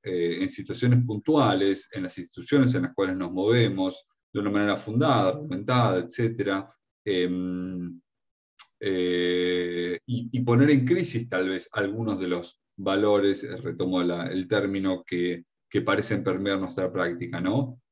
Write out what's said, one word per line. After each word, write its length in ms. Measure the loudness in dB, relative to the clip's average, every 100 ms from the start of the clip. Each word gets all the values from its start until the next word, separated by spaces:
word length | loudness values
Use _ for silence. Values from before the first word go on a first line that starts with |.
eh, 340 | -4 -2 -2 -2
en 80 | -4
situaciones 540 | -6 -10 0 4 4
puntuales, 840 | 2 -2 2 4 4 4 2 0 -6
en 100 | -10
las 120 | -10 -10
instituciones 560 | -16 -16 2 4 4
en 80 | 2
las 100 | -2
cuales 240 | -2 -2 -2
nos 140 | -4
movemos, 720 | -2 2 4 4 2 -2 -4 _ _ _
de 80 | -4
una 120 | 0
manera 240 | 0 0 0
fundada, 520 | -2 0 2 4 2
argumentada, 680 | 0 -6 -8 0 2 4 2
etcétera, 640 | -2 -2 -2 0 -2 -2 -6 _ _ _
em, 960 | -2 0 0 -2 -4 -6 -6 -8 -8 -12 _ _ _ _ _ -20 -20 _
eh, 1200 | -2 0 0 2 2 2 0 0 -2 -4 -4 -6
y, 240 | -4 -6 -4
y 100 | -2
poner 260 | 2 6 6
en 160 | 6
crisis 420 | 4 2 0 -4 -4
tal 220 | -2 -2
vez 180 | -2 -4
algunos 460 | -4 -2 -2 -4 -2
de 80 | -2
los 320 | -4 -6 _ _ -6
valores, 680 | 0 2 4 4 4 0
eh, 140 | -6 -8
retomo 460 | -8 -2 0 2
la, 240 | 0 -2 -4
el 200 | -4 0
término, 560 | 0 0 -2 -2 -2
que, 420 | -4 -2 -2 -4 -10 _ _
que 120 | -2
parecen 420 | 2 0 0 -2
permear 360 | -2 -2 -2 -2
nuestra 320 | -4 -4 -4
práctica, 480 | -2 -4 -4 -8 -4
¿no? 400 | 0 0 -2 -8 _